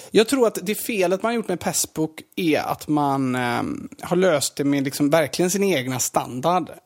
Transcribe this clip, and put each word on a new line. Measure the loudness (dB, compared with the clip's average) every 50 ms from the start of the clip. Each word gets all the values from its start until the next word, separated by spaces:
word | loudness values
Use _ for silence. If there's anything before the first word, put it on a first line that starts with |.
| -8 0
Jag | 4 4 4
tror | 4 4 2 4
att | 2 2 0
det | -4 -4 -4
felet | -4 -4 -2 0 2 2 2 2 0 0
man | 0 -2
gjort | -2 -2
med | -2 -4 -4
Passbook | -2 -2 -2 -2 -2 -4 -2 -2 -4 -4 -4 -8 -20 _ _
är | -2 0 2 2 2
att | 2 0 -4 -4 -2
man, | -2 0 2 2 2 0 0 0 0 0
eh, | 0 0 0 0 -2 -2 -4 -6 -8 -10 -14 -14 -12
har | -6 -2 0
löst | 2 4 4 4 2 0 -2 -4
det | -2 0
med, | 0 0 0 0
liksom, | -2 -2 0 2 4
verkligen | 4 4 2 2 0 0 0 0
sin | 2 2 2
egna | 2 0 0 -2 -2 -4 -4
standard. | -2 -2 -2 -2 -2 -4 -6 -2 0 0 0 0 -2 -4 -10 -18 -20